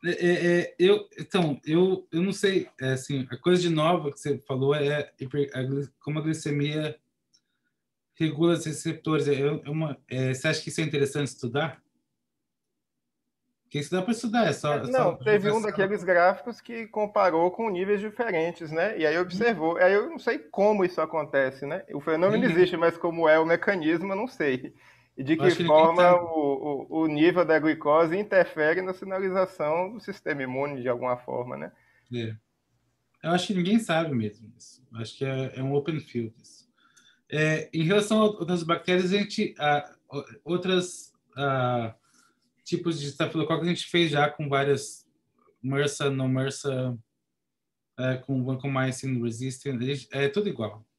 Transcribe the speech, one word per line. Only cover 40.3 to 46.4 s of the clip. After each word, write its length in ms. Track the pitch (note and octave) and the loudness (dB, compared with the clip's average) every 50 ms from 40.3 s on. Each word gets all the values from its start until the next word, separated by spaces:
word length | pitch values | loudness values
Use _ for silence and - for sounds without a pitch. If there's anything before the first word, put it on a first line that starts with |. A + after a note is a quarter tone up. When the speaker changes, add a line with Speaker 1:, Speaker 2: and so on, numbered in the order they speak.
| A#2 - _ | -18 -20 _
Speaker 1:
outras, 680 | D3 E3+ F3+ F3+ F#3 F#3 F3+ F3 - - - - - _ _ _ _ _ - | -4 -4 -4 -2 0 0 0 0 -2 -8 -16 -20 -20 _ _ _ _ _ -4
a, 560 | C#3+ C#3 C3+ C3 B2+ B2 B2 A#2+ A#2 A2+ A2+ _ _ _ _ _ _ _ _ _ _ _ _ _ _ | -2 -2 0 0 0 0 0 -2 -4 -6 -10 _ _ _ _ _ _ _ _ _ _ _ _ _ _
tipos 360 | - - F3 - E3+ D#3+ C#3+ | -6 -6 -4 -2 -2 -4 -4
de 80 | C#3+ C#3+ | -6 -10
estafilococcus 600 | C3+ - E3 D#3 - E3 D3+ D3+ E3 D#3+ D#3 F3 | -6 -4 -4 -4 -2 -4 -2 -2 -2 -2 -2 -2
a 20 | |
gente 180 | F3 E3 - - | -4 -4 -6 -2
fez 240 | - F3 E3+ D#3+ | 0 0 0 2
já 180 | D3 D3 D3 D3 | 2 0 0 0
com 180 | D3 - D#3 C#3+ | 0 -4 -6 -2
várias 580 | C3+ C#3 C#3 C#3+ C#3 A#2+ - - - - _ _ _ _ _ _ _ _ _ _ _ _ | 0 0 2 2 0 0 -2 -10 -14 -18 _ _ _ _ _ _ _ _ _ _ _ _
mrsa, 480 | - C3 C#3 C#3 C3+ A2+ - - D3 C#3+ | -8 -4 -2 0 0 -2 -2 -2 -2 -2
não 200 | C#3 C3+ C3 B2+ | -2 0 0 0
mrsa, 680 | B2+ C3 | 0 0